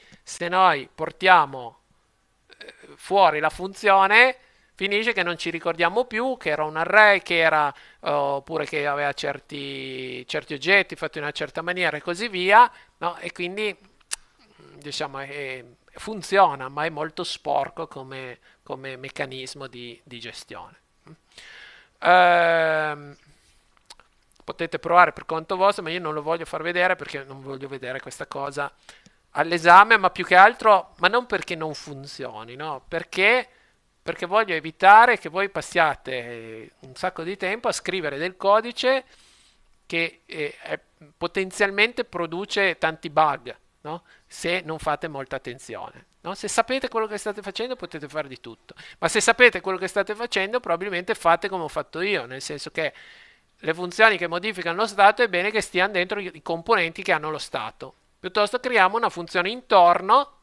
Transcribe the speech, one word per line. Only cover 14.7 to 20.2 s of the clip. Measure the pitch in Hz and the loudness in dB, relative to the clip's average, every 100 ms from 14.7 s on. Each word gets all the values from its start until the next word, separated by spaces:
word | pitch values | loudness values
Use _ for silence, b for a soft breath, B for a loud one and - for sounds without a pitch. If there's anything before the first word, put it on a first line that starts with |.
| 143 | -20
diciamo, | 143 139 147 139 | -12 -8 -8 -8
è, | 139 143 135 127 120 _ _ | -12 -10 -10 -12 -16 _ _
funziona, | - 214 214 - 190 175 139 131 | -16 -12 -12 0 4 4 2 -8
ma | 147 | -6
è | 160 | -6
molto | 147 156 - | -6 -10 -8
sporco | 170 - 151 143 135 - 160 | -10 -8 -4 -2 -2 -8 -12
come, | 139 131 135 127 117 b b | -14 -16 -14 -16 -18 b b
come | - 135 135 131 | -16 -14 -12 -14
meccanismo | 135 - 135 131 131 147 131 | -16 -10 -10 -10 -14 -14 -16
di, | 120 120 117 | -16 -18 -18
di | _ | _
gestione. | 120 | -18